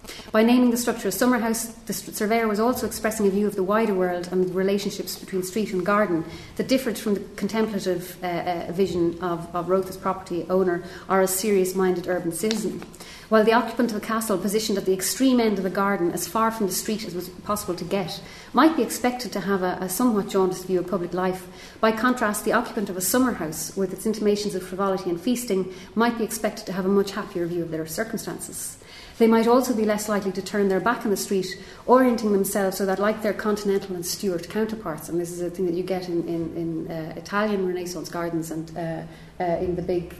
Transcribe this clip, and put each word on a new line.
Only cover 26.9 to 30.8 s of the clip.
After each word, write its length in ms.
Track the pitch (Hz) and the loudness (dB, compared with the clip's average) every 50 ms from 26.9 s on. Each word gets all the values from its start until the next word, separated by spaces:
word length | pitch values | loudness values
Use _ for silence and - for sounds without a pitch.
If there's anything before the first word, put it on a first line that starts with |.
| 202 196 196 190 | 4 4 2 2
happier 340 | - 220 196 - - 175 170 | -2 -6 -8 -6 -4 -4 -4
view 160 | 165 175 175 | -2 -2 -4
of 80 | 165 165 | -4 -4
their 160 | 160 156 160 | -4 -6 -6
circumstances. 920 | 160 - - 160 - - 185 - 180 170 - - - - - - - - - - - - - - - - - | -6 -6 -6 -4 -4 -6 -6 -6 -8 -8 -8 -10 -12 -10 -10 -10 -10 -12 -14 -18 -20 -20 -20 -18 -14 0 4
They 80 | 233 | 6
might 180 | 226 226 226 220 | 6 6 6 6
also 300 | 233 240 262 254 269 240 | 6 6 6 4 4 2
be 100 | 214 214 | 2 2
less 240 | 214 208 202 - - | 2 0 0 0 -2
likely 220 | 214 196 196 196 | -2 0 0 -2
to 100 | 185 196 | -4 -4
turn 280 | 190 - - 208 202 196 | -6 -2 0 2 2 4
their 100 | 190 | 2
back 260 | 185 | 2